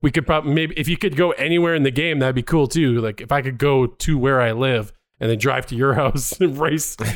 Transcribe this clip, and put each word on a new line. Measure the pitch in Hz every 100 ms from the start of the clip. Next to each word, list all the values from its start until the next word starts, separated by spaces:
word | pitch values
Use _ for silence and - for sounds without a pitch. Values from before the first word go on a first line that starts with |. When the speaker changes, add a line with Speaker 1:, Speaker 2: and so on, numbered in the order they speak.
Speaker 1:
We | 151
could | 165 139
prob-, | 160 151
maybe, | 147 160 151
if | 143
you | 170
could | 202 143
go | 175
anywhere | 151 143 170 170 165
in |
the | 139
game, | 127 165 156
that'd | 131 127
be |
cool | 120 165 135
too. | 165 147 120
Like, | 113 107
if | 113
I | 143
could | 135 123
go | 143 135 123
to | - - 151
where | 127 135
I | 120
live | 113 131 120 104 - _ _
and | 110
then | 113
drive | 120 127 120
to | 117
your | 135
<laughs> | 135
house | 135 143 120 -
and | 180 139
race. | 156 156 - -
Speaker 2:
<laughs> | 110